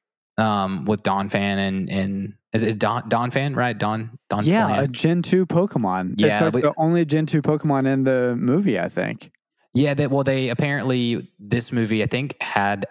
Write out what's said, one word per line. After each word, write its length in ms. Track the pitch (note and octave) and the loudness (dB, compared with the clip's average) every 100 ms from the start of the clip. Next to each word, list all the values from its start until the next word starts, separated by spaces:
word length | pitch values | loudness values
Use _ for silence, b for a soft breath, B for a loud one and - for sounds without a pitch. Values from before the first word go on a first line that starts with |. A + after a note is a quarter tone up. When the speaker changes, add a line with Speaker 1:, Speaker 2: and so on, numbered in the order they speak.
| _ _ _ - | _ _ _ -2
Speaker 1:
um, 480 | A2 G#2 F#2+ G2 G2+ | 0 2 0 -2 -2
with 160 | G2+ | 0
Donphan 320 | G2+ G2 G2+ | 0 -2 0
and, 560 | G2+ G2+ G2 G2 F#2+ F#2 | -2 0 0 -2 -2 -2
and 440 | F#2+ G2 G2 G2+ - _ | -2 -2 -4 -6 -12 _
is 80 | A2 | -2
it 160 | A2 G#2+ | 0 0
Don, 240 | G#2+ A#2+ A2+ | -2 -2 -2
Donphan, 440 | A#2 A#2+ C3+ C#3 B2 | -2 0 -2 -2 -2
right? 200 | B2 G#2 | -2 -2
Don, 420 | G#2 A2 A2 - - | -2 -4 -6 -12 -6
Don 140 | G#2 | -2
Speaker 2:
Yeah, 240 | C3 G#3+ E3+ | 2 2 2
Speaker 1:
Phan? 160 | A#2+ | 0
Speaker 2:
a 40 | C#3+ | -2
Gen 320 | A#2+ D#3+ F3 | 0 0 2
two 220 | - F#3 F3+ | 2 2 2
Pokemon. 680 | E3+ G3 C3 G2 F#2 F#2 | 2 0 0 0 -2 -2
It's, 100 | - | 2
Speaker 1:
Yeah, 220 | G#2+ G#2 | 2 4
Speaker 2:
like, 100 | E3 | 2
Speaker 1:
we 60 | - | 2
Speaker 2:
the 100 | - - | 0 2
only 260 | D#3+ E3+ | 2 2
Gen 220 | D#3 D#3 D#3 | 2 0 2
two 160 | D#3 | 0
Pokemon 440 | D3+ D3+ D3+ C3+ C3+ | 2 0 2 2 2
in 180 | C3+ | 2
the 300 | C3 B2+ B2 A#2+ | 2 2 0 0
movie, 400 | B2 E3 G3 F#2 | 0 2 2 0
I 80 | F2 | -2
think. 420 | F2+ G2+ - - _ _ _ _ | -2 -4 -6 -14 _ _ _ _
Speaker 1:
Yeah, 200 | B2 D3 | 0 2
that, 160 | C#3+ C#3 | 2 0
well, 120 | C#3 | 2
they 280 | C3+ C3+ B2+ | 2 0 0
apparently, 800 | B2 D3 C#3+ B2+ B2+ A#2+ A#2 - - | -2 -2 0 0 0 0 -2 -6 -14
this 340 | G2+ A#2 - | -4 -4 -2
movie, 300 | A#2+ A2 A2 | -2 0 0
I 40 | G2+ | 0
think, 340 | B2 C#3+ - | -2 -6 -8
had 420 | - G#2 G2+ G2+ F#2+ | -4 0 0 -2 -6